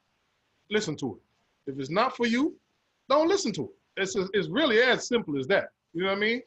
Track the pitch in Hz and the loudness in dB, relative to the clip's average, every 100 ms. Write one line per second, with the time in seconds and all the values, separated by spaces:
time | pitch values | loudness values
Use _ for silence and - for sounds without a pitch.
0 | _ _ _ _ _ _ - 208 202 147 | _ _ _ _ _ _ -4 -2 -2 -4
1 | 131 - _ _ _ _ - 135 135 175 | -6 -8 _ _ _ _ -12 -8 -2 0
2 | 262 254 240 240 302 - _ _ _ _ | 0 0 0 2 0 -4 _ _ _ _
3 | - 285 330 392 240 165 131 - _ - | 0 2 4 2 -2 -4 -6 -10 _ -6
4 | 190 202 185 214 165 202 311 214 254 202 | -4 -2 -2 0 0 0 2 4 4 2
5 | - 240 180 143 131 190 - _ _ 165 | 0 -2 0 -4 0 0 0 _ _ -4
6 | 190 196 214 247 | -2 0 0 -2